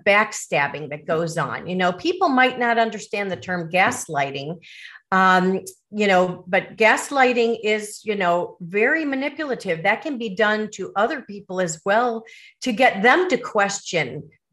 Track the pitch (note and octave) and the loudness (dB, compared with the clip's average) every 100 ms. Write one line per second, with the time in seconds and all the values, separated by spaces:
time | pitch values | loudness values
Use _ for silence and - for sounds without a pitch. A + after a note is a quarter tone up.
0 | G#3 G3+ A3 - - D#3+ C#3+ C#3+ C#3+ D3+ | 2 4 2 -4 -4 -2 0 -4 -10 -10
1 | D3+ D#3+ E3 E3 C3+ A#2+ E3 F#3 F#3 F#3 | -4 -2 -2 -4 -4 -6 -6 0 0 0
2 | E4 - F4 B3+ B3+ B3 A#3+ A3+ A3+ G#3 | -4 0 2 4 2 2 0 2 0 -2
3 | - G3+ G3 F3 - F3+ D#3+ F3+ G#3 B3 | -8 -6 -4 -6 -6 -6 0 2 2 0
4 | - C#3+ C#3 C#3 C#3+ F3+ - - - - | -4 -2 -2 -4 -8 -10 -14 -20 -20 -14
5 | - F#3+ F#3+ F#3 F#3 F#3+ - - _ G#3 | 0 4 6 6 4 0 -4 -18 _ 0
6 | G#3 F3+ F3+ F3 F3+ F#3 - - A3 C#4+ | 4 4 4 -2 -2 -2 -2 2 4 4
7 | - C#4 B3+ A#3+ A#3 A3+ G#3+ G#3+ G#3 - | 0 2 4 4 0 0 -2 -2 -4 -10
8 | G#3+ G3+ F3 F3 E3+ - E3+ G3+ B3 D#4+ | -6 0 2 0 -2 -10 -6 0 0 0
9 | D4 C4 C#4+ D4 D4 A3+ F#3+ E3 G3 A3 | -2 -4 -4 -6 -6 -6 -4 -2 0 -2
10 | D#4+ A#3+ A3+ F#3 G#3+ G#3+ G#3+ - F3+ G3 | -4 -8 -6 0 0 0 -4 -8 -8 -2
11 | A#3+ D4 - G3+ - F#3 F3 D#3+ G3 G#3+ | -2 -2 -10 -16 -8 -4 -4 -4 0 0
12 | B3 A3+ A3 - - - B3+ G#3 B3 G3 | 0 -4 -10 -20 -20 -8 -4 2 2 4
13 | A#3+ D#4+ F#4 B3+ - G#3+ G3 - - E3+ | 4 4 2 -2 -2 -2 -2 -4 -4 -4
14 | B2+ D3+ - _ _ | -2 -6 -14 _ _